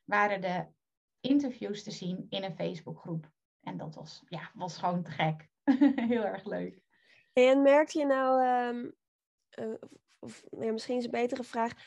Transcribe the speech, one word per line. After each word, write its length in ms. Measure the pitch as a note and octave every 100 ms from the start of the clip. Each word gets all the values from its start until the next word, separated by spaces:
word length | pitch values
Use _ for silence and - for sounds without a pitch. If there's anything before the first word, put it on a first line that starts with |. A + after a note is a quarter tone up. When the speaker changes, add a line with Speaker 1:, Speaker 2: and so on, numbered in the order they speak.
Speaker 1:
waren 360 | - G#3 G#3 G3
de 260 | F#3 F3+ D#3+ _ _ _ _ _
interviews 600 | B3 C#4+ C4+ - G3+ G#3
te 80 | -
zien 360 | - F3+ F#3 -
in 160 | G3
een 120 | F#3+ -
Facebookgroep. 760 | E3+ F3 - - - D#3+ D#3 _ _ _
En 160 | - F3+
dat 180 | D#3
was, 280 | D#3 D#3 - _
ja, 220 | D#3+ -
was 220 | - F3+ -
gewoon 260 | F#3 F3
te 80 | E3+
gek. 380 | - D#3+ D#3 - _
<laughs> 460 | - C4 C#4+ - A#3
Heel 120 | A#3+
erg 200 | G3 F#3+
leuk. 360 | G#3 F3+ F3+ - _ _ _ _ _
Speaker 2:
En 300 | - B3+ C4+
merkte 360 | C#4 C#4+ D#4 E4
je 80 | C#4+
nou, 360 | C4 C4 C4
ehm, 480 | B3+ B3 A#3+ A#3+ A#3+ - _ _ _ _ _
eh, 260 | - A3+ A3 - - _ _
of, 260 | A#3+ - -
of, 120 | -
ja, 80 | A3+
misschien 240 | A3 - B3
is 80 |
een 60 | A#3+
betere 340 | A#3+ A#3+ B3+
vraag. 280 | A#3+ A#3 A#3 -